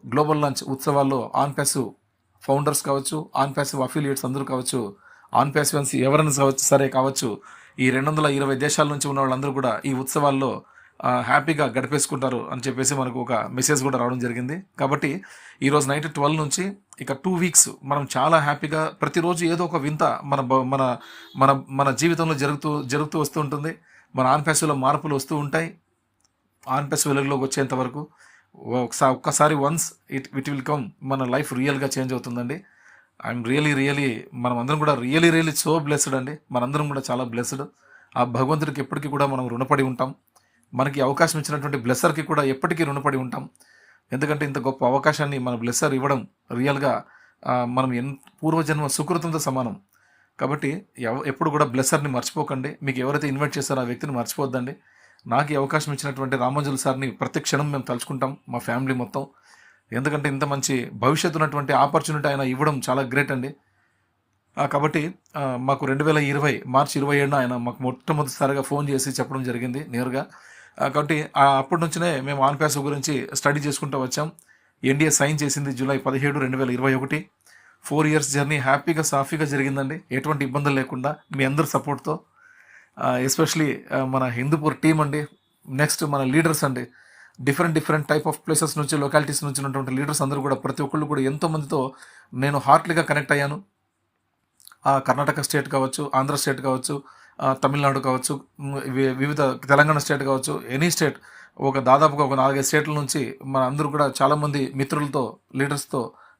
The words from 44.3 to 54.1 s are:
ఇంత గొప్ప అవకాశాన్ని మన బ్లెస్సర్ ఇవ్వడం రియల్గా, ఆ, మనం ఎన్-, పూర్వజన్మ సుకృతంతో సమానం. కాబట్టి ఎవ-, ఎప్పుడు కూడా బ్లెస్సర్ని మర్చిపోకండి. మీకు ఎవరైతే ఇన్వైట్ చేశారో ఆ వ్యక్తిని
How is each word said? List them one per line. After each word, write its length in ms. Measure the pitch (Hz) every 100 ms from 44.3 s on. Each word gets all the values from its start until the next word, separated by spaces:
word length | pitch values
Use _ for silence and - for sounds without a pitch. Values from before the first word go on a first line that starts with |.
| 147 147
ఇంత 140 | 139
గొప్ప 260 | 127 135 123
అవకాశాన్ని 520 | 139 151 147 147 139
మన 180 | 123 117
బ్లెస్సర్ 380 | 120 120 151
ఇవ్వడం 340 | 135 139 135 - _ -
రియల్గా, 520 | 120 139 139 139 113 - - _ _ 127
ఆ, 180 | 127 120
మనం 280 | 127 131
ఎన్-, 220 | 120 135 135 - -
పూర్వజన్మ 440 | 156 165 151 151 143
సుకృతంతో 520 | - 147 170 165 156
సమానం. 400 | 151 131 120 - _ _ _ _ _ -
కాబట్టి 460 | 135 147 147 175 - -
ఎవ-, 240 | 117 131 147
ఎప్పుడు 220 | - 160
కూడా 160 | 147 135
బ్లెస్సర్ని 440 | 123 131 156 143
మర్చిపోకండి. 680 | 123 - 156 147 135 139 -
మీకు 160 | 139 127
ఎవరైతే 280 | 131 147 147
ఇన్వైట్ 300 | 135 147 143
చేశారో 240 | 135 135
ఆ 20 |
వ్యక్తిని 280 | 120 120 151